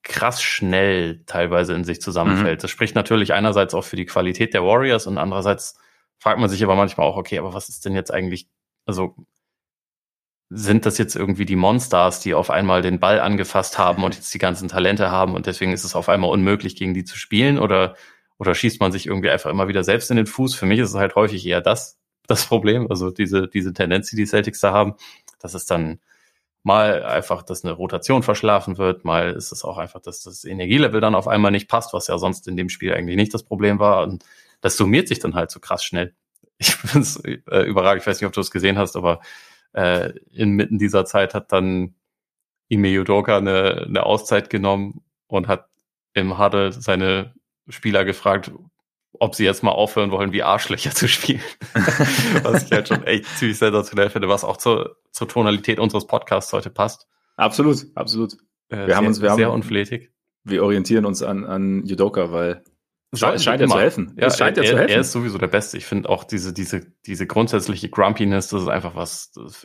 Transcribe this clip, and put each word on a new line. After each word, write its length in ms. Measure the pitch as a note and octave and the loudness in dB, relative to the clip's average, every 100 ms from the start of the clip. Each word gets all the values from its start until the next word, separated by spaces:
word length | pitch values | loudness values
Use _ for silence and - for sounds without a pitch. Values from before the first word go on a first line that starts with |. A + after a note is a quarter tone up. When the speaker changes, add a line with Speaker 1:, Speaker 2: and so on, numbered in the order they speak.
Speaker 1:
krass 380 | - - A#2 B2 | -8 -2 -2 -2
schnell 840 | - - F#2+ F#2 G2 F#2 E2 E2 - | -4 -2 0 2 2 2 -2 -6 -8
teilweise 480 | F2 F2 F2 F2 | -4 0 0 0
in 100 | E2+ | -2
sich 180 | E2+ E2 | -4 -6
zusammenfällt. 580 | - E2+ E2+ F#2+ G2 D#2+ | -4 0 2 2 0 -2
Speaker 2:
Mhm. 20 | |
Speaker 1:
Das 100 | - | -6
spricht 240 | - G#2+ A#2 | -4 -2 0
natürlich 380 | G2+ A2+ G2 | 2 2 2
einerseits 400 | F2 G#2+ G2+ F#2+ | 2 2 2 2
auch 100 | E2 | 0
für 120 | - F#2+ | -6 -8
die 100 | F2+ | -4
Qualität 480 | F#2+ F#2 F2+ A2 | -2 -2 0 0
der 100 | G2 | 0
Warriors 440 | F2+ A#2 C3+ A2+ G2 | 2 2 4 0 -2
und 100 | F#2+ | -4
andererseits 600 | F2 G2 G2 G2+ - - _ _ _ _ | -2 -2 -2 -2 -4 -18 _ _ _ _
fragt 200 | A2 A2+ | -2 2
man 100 | G#2+ | 0
sich 140 | F#2+ | 2
aber 120 | G#2 F#2+ | 2 4
manchmal 320 | G2 - D2+ | 2 2 -2
auch, 100 | G2 | -2
okay, 200 | F2+ E2+ | -6 -6
aber 140 | F#2 | -6
was 160 | F#2+ - | -10 -12
ist 160 | - G2+ | -12 -6
denn 100 | G2 | -4
jetzt 160 | F#2 | -4
eigentlich, 360 | - F#2 F2 - _ _ _ - | -4 -4 -6 -12 _ _ _ -8
also 300 | F#2 F#2 - - _ _ _ _ _ _ _ _ _ _ _ _ | -6 -6 -8 -20 _ _ _ _ _ _ _ _ _ _ _ _
sind 360 | G#2+ G2+ A2 A2 | -8 2 4 4
das 120 | - | 0
jetzt 180 | F2 - | -2 -2
irgendwie 300 | G2 F#2+ G2 | -2 -2 0
die 100 | F#2 | 2
Monsters, 640 | F#2 B2 B2+ F2+ F2+ - | 4 2 2 4 4 2
die 140 | F#2+ | -2
auf 160 | D#2 - | 0 2
einmal 320 | D2+ G2 F#2 | 0 2 2
den 180 | F2+ F2+ | 2 2
Ball 200 | F#2 G#2 | 4 4
angefasst 580 | F#2 G2+ E2+ G2 F#2 - | 2 0 0 -2 -2 2
haben 260 | F2+ F2+ | 2 2
und 120 | F#2 - | -2 -4
Speaker 2:
<laughs> 0 | |
Speaker 1:
jetzt 180 | - | -10
die 60 | - | -2
ganzen 280 | F#2 F2+ F#2 | -2 -2 -4
Talente 440 | F#2 F2+ G#2 F#2 | 0 2 2 2
haben 240 | F#2 F#2 F#2 | 2 0 0
und 100 | F#2+ | -6
deswegen 240 | F2+ F#2 | -4 -2
ist 100 | F#2 | -2
es 120 | - F2 | -4 -4
auf 140 | F2 | 2
einmal 200 | F#2+ F2+ | 2 4
unmöglich, 460 | G2 F#2+ G#2 - - | 2 2 2 -2 -6
gegen 180 | F#2+ | -4
die 100 | F#2 | -4
zu 140 | F2+ - | -6 -12
spielen? 400 | - G#2 C3+ C#3+ | -4 2 2 2
Oder, 360 | G2+ F#2+ F#2 - - _ _ - | 2 2 2 -4 -20 _ _ -6
oder 160 | F#2+ E2+ | 0 2
schießt 240 | A#2 - | 0 2
man 120 | F#2+ | 0
sich 140 | F#2+ - | 0 -4
irgendwie 220 | G2 F2 | -2 0
einfach 200 | - D#2 | 0 0
immer 180 | F#2+ F#2+ | -2 0
wieder 160 | G2 | 0
selbst 280 | F2+ A#2 - | 2 0 2
in 60 | A#2 | 0
den 100 | G#2+ | 0
Fuß? 280 | - C3 - | -2 -2 0
Für 100 | F#2+ | 2
mich 140 | A2 | 2
ist 100 | A2+ | 2
es 60 | G2 | 0
halt 200 | G2 G2+ | 0 2
häufig 300 | G#2 G2+ F2+ | 2 0 -2
eher 160 | F2 | 0
das, 380 | E2+ B2 - _ _ _ - | 2 0 -2 _ _ _ -2
das 180 | A2 - | -2 2
Problem, 420 | A#2 G#2 A#2 A2 | 2 2 2 0
also 220 | F#2 F#2 | -2 -4
diese, 360 | F#2 F#2+ G2 F#2 | -2 0 0 0
diese 260 | G2+ F#2 | -4 -4
Tendenz, 360 | F2 F2 F#2+ - | -2 0 0 -2
die 60 | A2 | -4
die 100 | G2+ | 0
Celtics 340 | G#2+ G#2 - | 0 0 0
da 120 | G2+ | 2
haben, 240 | G2 G#2 G2+ - - _ _ | 4 0 -2 -16 -20 _ _
dass 140 | F#2 | -14
es 120 | F2+ - | -12 -4
dann 340 | F2 D#2+ E2 _ _ _ _ _ _ - | -2 -2 -6 _ _ _ _ _ _ 2
mal 380 | G#2 G#2+ E2+ | 4 4 0
einfach, 400 | G#1 C#2 - E2+ | 0 -4 -2 -6
dass 220 | - F2+ F2+ | -6 -10 -8
eine 80 | |
Rotation 500 | E2+ F2+ F2+ - C3 | -8 -6 -6 0 0
verschlafen 540 | A2+ G#2 A2 G2+ F#2+ F2+ | 2 0 4 2 0 -2
wird, 260 | F#2 F2+ | -2 -2
mal 280 | - E2 E2+ | 0 0 0
ist 200 | E2 - | -4 -10
es 140 | - - | -12 -10
auch 120 | E2+ | -8
einfach, 220 | D#2+ F2+ | -10 -12
dass 220 | - - | -18 -18
das 240 | F2 - - | -18 -18 -12
Energielevel 560 | F#2+ F2+ C3 C3+ G#2+ | -8 0 2 2 2
dann 140 | A2 F#2+ | 2 2
auf 120 | - | 2
einmal 240 | G#2+ G2+ | 2 4
nicht 160 | G2+ - | 2 0
passt, 260 | - - | -2 -2
was 140 | G#2 - | -8 -4
ja 100 | F2+ | -2
sonst 300 | F#2 F#2 - | -2 -4 -8
in 80 | F2+ | -6
dem 140 | F#2 | -6
Spiel 240 | - F#2+ | -6 -4
eigentlich 240 | E2+ F2 F#2 | -4 -2 0
nicht 160 | G#2 | 0
das 100 | G#2+ | -2
Problem 360 | - G2+ G#2 G2+ | -8 -2 0 4
war. 240 | G#2 F#2+ | 4 4
Und 200 | E2+ F#2 _ - _ _ | 0 -6 _ -20 _ _
das 160 | - - | -2 2
summiert 320 | G2 B2 - | 2 2 2
sich 100 | - | -4
dann 160 | - F2 | -4 -4
halt 160 | E2+ | -4
so 80 | - | -8
krass 240 | - F2 | -8 -6
schnell. 300 | - F2 F2 _ _ _ _ - | -4 -6 -6 _ _ _ _ -4
Ich 120 | - | -2
<laughs> 40 | - | -2
find's, 420 | - D3 C#3 - | 0 2 2 -4
äh, 460 | - A#2+ - F#2+ | -8 -10 -2 0
überragend. 400 | - G2 F#2 G2 | 2 2 4 2
Ich 40 | - | 0
weiß 140 | F#2+ | -2
nicht, 60 | G2+ | -2
ob 60 | |
du 60 | G2+ | -4
es 120 | F#2 | -4
gesehen 260 | F#2+ F#2+ G2 | 0 2 2
hast, 180 | G2 - | 0 -2
aber, 240 | F2 E2+ - - - _ _ | -2 -2 -4 -20 -20 _ _
äh, 380 | - F2+ F2+ F2+ - _ | -2 0 0 -2 -8 _
inmitten 460 | - G#2 G2+ - G#2 | -2 0 2 0 0
dieser 240 | G2+ G2 | 2 2
Zeit 300 | F#2 G2+ F#2+ | 2 2 0
hat 180 | G#2+ - | -2 0
dann 440 | G2 F#2+ F#2 F2+ _ _ _ _ _ _ _ - | 0 2 -2 -4 _ _ _ _ _ _ _ -2
Ime 280 | G#2+ F#2+ F#2+ | 2 4 2
Udoka 340 | F#2+ G2+ G2+ G2+ | 2 2 4 2
eine, 460 | G2 F#2+ F#2+ E2 - | 4 2 2 0 -2
eine 180 | G2 - | 0 2
Auszeit 440 | G#2+ - G#2 - | 0 2 0 0
genommen 520 | G#2+ G2 G2 G2 - _ _ - | -2 0 0 -4 -12 _ _ -4
und 220 | G2 F#2 | -4 0
hat 180 | F#2 _ _ _ _ _ | -2 _ _ _ _ _
im 240 | - F#2+ F#2+ | -4 -2 2
Huddle 340 | G2+ G2+ G2 | 2 2 0
seine 600 | A#2+ A#2 F#2 F#2+ F#2+ A2 _ _ _ - | -2 -2 0 2 0 -4 _ _ _ -20
Spieler 380 | - A2 G2 F#2+ | -8 0 0 0
gefragt, 460 | F#2 G2 G2 F2+ - - _ _ _ _ - | 0 2 0 -2 -16 -20 _ _ _ _ -2
ob 160 | - - | 0 2
sie 100 | G2 | 2
jetzt 180 | G2+ | 2
mal 80 | G#2+ | 0
aufhören 400 | G2 G#2 - G2+ | 2 0 0 0
wollen, 200 | F#2+ G2 | 0 -2
wie 120 | G2 | 0
Arschlöcher 480 | - G#2 - - - | 0 0 0 -4 -4
zu 160 | - A#2 | -2 0
spielen. 340 | - - - - - | 0 0 -4 -4 -16
<laughs> 140 | - A2+ F#2 - C3+ C3+ A#3 D#3+ | -6 0 0 2 0 2 0 0
Was 200 | A#2+ F#3+ | 2 0
ich 80 | - | 2
halt 160 | G#2+ G#2 | -2 0
schon 160 | A2 | -2
echt 220 | - A2+ - - | 0 -2 -2 -4
ziemlich 200 | A#2 G#2 | -2 2
sensationell 500 | A2 G#2 G2+ G#2 G2+ | 2 2 0 0 0
finde, 180 | A2 G2 | 0 0
was 160 | G2 | 0
auch 140 | - - | -2 -2
zur, 400 | B2 A2 - - _ | 2 0 0 -10 _
zur 160 | - - | -10 -6
Tonalität 520 | A#2+ G#2+ G#2 G#2+ G#2+ | 0 2 0 -2 0
unseres 280 | G#2+ G#2 - | 0 0 -2
Podcasts 440 | A#2+ - G2 - | -4 0 -4 -2
heute 200 | G#2 G#2 | -6 -6
passt. 360 | - G#2 - _ _ _ - | -4 -4 -4 _ _ _ 0
Speaker 2:
Absolut, 480 | A2 - D3+ C3+ - - | 0 2 2 2 -2 -10
absolut. 380 | - A2+ A2 - _ _ - | -4 -2 -4 -6 _ _ -14
Speaker 1:
Äh, 180 | G#2+ G2 | -6 2
Speaker 2:
Wir 80 | F#2+ | 2
haben 80 | |
Speaker 1:
sehr, 40 | G#2+ | 4
Speaker 2:
uns, 140 | G#2 | 2
wir 140 | G#2 A2 | 2 4
Speaker 1:
sehr 100 | A2+ | 2
Speaker 2:
haben, 60 | |
Speaker 1:
unflätig. 580 | A#2 A2 G#2 G2+ A#2+ - _ _ _ | 0 -2 -2 -2 -6 -12 _ _ _
Speaker 2:
wir 200 | G2+ F#2+ | -4 0
orientieren 420 | G2+ G2+ F#2+ A2 G#2 | 2 2 2 2 2
uns 160 | F#2+ | -2
an, 240 | C#2+ G2 - | -4 -6 -6
an 380 | F#2+ G2 G2 | -2 0 -2
Udoka, 480 | F#2+ F#2+ F#2+ - E2+ | -2 0 0 2 -2
weil 320 | E2+ F2 F2 _ _ _ _ _ | -2 -2 -4 _ _ _ _ _
es 80 | A2+ | -2
Speaker 1:
Soll 180 | A2 G2 | 0 2
Speaker 2:
scheint 220 | A2+ C3 | 2 2
ja 40 | D3+ | 4
Speaker 1:
immer. 100 | F#2+ | 4
Speaker 2:
zu 60 | |
helfen. 340 | C3 C#3+ E2+ - | 2 0 -8 0
Speaker 1:
Ja, 60 | B2+ | 0
Speaker 2:
Es 120 | - | 2
scheint 180 | C#3 F#3+ | 2 2
ja 60 | |
Speaker 1:
er, 60 | A2+ | 2
Speaker 2:
zu 60 | A#2 | 4
helfen. 120 | D#3 G#2+ | 4 2
Speaker 1:
er 40 | |
ist 100 | B2+ | 0
sowieso 260 | A#2+ A#2+ G2 | -2 -4 -2
der 100 | F2+ | 0
Beste. 300 | G2+ G#2+ - | 0 -2 -10
Ich 80 | - | -6
finde 240 | G2+ - | -4 -2
auch 140 | F#2+ | -4
diese, 280 | - G#2+ F#2+ | -4 -6 -6
diese, 300 | F2 F#2 F#2 - _ - | -8 -6 -6 -8 _ -12
diese 220 | F#2 F#2 | -8 -4
grundsätzliche 600 | A2 A2+ G#2+ F2+ F#2+ E2+ | 0 0 0 -2 -6 -6
Grumpiness, 580 | - G2 G#2+ G2+ G2 - | 2 2 2 0 0 -2
das 160 | G#2 | -4
ist 40 | F2+ | -2
einfach 280 | F2+ F2+ F2 | -4 -6 -8
was, 360 | F2 - - | -10 -10 -16
das 220 | - A1+ - | -18 -20 -20